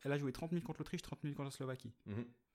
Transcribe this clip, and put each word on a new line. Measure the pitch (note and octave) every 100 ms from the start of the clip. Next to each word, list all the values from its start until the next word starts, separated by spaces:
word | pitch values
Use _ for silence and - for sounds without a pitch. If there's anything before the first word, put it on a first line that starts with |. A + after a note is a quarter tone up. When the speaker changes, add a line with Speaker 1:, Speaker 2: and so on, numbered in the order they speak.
Speaker 1:
elle | C#3
a | C#3+
joué | C#3
trente | - E3
minutes | E3+
contre | E3+ D#3+
l'Autriche, | D3+ E3+
trente | - -
minutes | D3+ C#3+
contre | C#3
la | -
Slovaquie. | C3 B2+ A#2 - A2
Speaker 2:
Mhm. | G#2 A#2+ - _